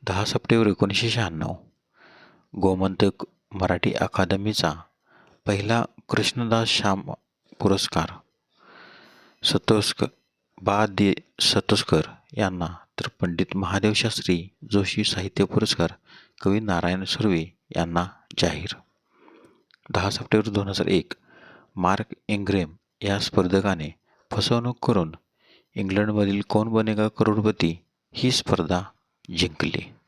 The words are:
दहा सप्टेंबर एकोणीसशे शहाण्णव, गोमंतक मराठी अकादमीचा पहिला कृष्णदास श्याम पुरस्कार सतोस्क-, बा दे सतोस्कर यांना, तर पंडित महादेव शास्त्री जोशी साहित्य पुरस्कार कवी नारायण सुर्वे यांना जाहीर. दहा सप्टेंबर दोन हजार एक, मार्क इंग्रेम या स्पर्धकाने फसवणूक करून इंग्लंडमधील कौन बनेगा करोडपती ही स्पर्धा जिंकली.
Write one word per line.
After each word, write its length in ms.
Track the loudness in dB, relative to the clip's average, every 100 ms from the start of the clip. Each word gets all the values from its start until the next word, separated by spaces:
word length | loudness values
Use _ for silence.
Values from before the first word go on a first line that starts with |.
दहा 220 | -2 -2
सप्टेंबर 420 | -2 -4 2 4 4
एकोणीसशे 440 | 4 0 0 -2
शहाण्णव, 440 | -2 -2 -4 -6 -8 -14 _ _ _ -20 -20 -20 _ _ 0
गोमंतक 680 | 2 2 0 2 0 0 -14 _ _
मराठी 400 | -4 0 0 0
अकादमीचा 800 | 0 -4 0 0 0 -2 0 -2 -2 -14 _ _ _ _ _ -4
पहिला 380 | -4 0 0 -2 -8 _
कृष्णदास 600 | 0 0 -2 0 2 2
श्याम 440 | 0 2 0 -4 -14 _ _ _ -2
पुरस्कार 500 | 2 2 0 -2 -4 -8 _ _ _ _ _ -20 -20 -20 -20 _ _ _
सतोस्क-, 640 | -2 0 2 2 2 -2 -4 _ _ _ _ -4
बा 240 | 0 2 2
दे 280 | 4 2 2 _ -4
सतोस्कर 600 | 0 0 2 0 2 0 0 -8 _ -2
यांना, 300 | -2 -2 -8
तर 420 | -8 _ -10 -10 _
पंडित 360 | -4 -2 -2 -2
महादेव 360 | -2 0 0
शास्त्री 560 | 2 -2 -2 0 -2 -2 _ -2
जोशी 340 | 0 0 -2
साहित्य 400 | -2 -2 -6 0
पुरस्कार 480 | 0 2 0 0 -2 -2 _ -20 -20 _
कवी 200 | 0 0
नारायण 440 | 0 -2 0 -2
सुर्वे 360 | -4 -2 2 2 -2 _ _ -4
यांना 300 | -2 -2 -4 -8 _ -2
जाहीर. 360 | -2 -2 -8 -12 _ _ _ _ -20 -20 _ _ _ _ _
दहा 200 | -2 0
सप्टेंबर 400 | -4 0 0 2
दोन 180 | -2 -2
हजार 180 | -2 0
एक, 260 | 0 0 -14 _ -20 -20 -20 _ -2
मार्क 380 | 0 0 -4 -12 _
इंग्रेम 480 | -4 2 0 0 -6 _ _
या 180 | -4 -2
स्पर्धकाने 760 | 0 0 2 2 2 -2 -6 -12 _ _ _
फसवणूक 540 | -4 0 0 0 -4 0
करून 280 | 2 2 -6 _ _ _ _ _
इंग्लंडमधील 680 | -6 -2 0 0 2 2 0 0
कौन 200 | 0 2
बनेगा 400 | 0 0 0 0
करोडपती 760 | 2 0 2 2 2 0 -2 _ _ _
ही 180 | -4 0
स्पर्धा 520 | 0 0 0 2 -2 -4 _ _ _ -14 -2
जिंकली. 560 | -2 -2 -4 -4 -10 -20